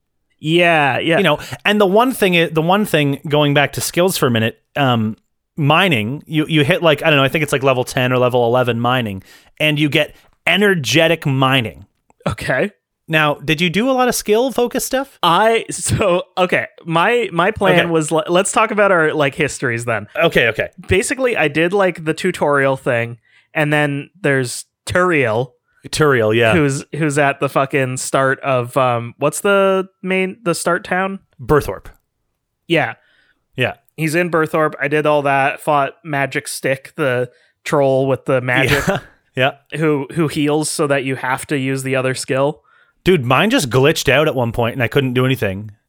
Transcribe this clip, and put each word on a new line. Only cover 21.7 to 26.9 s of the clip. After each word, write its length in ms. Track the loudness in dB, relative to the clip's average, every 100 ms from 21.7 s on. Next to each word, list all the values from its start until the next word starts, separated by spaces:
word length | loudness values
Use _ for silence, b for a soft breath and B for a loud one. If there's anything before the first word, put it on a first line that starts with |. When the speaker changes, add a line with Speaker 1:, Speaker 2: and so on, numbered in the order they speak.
Speaker 1:
like, 320 | 2 0 -2
the 120 | -6 -4
tutorial 600 | -4 -2 0 2 0 -2
thing, 420 | -2 -2 -4 -10 b b b
and 180 | -4 0
then 380 | 0 0 -2 -10 _
there's 460 | -2 0 -2 -8 -14 _ -4
Turiel. 640 | 0 2 2 2 0 -4 _ _ _ -8
Speaker 2:
Turiel, 460 | 0 2 4 2 4
yeah. 200 | 4 2
Speaker 1:
Who's, 280 | 2 -2 -8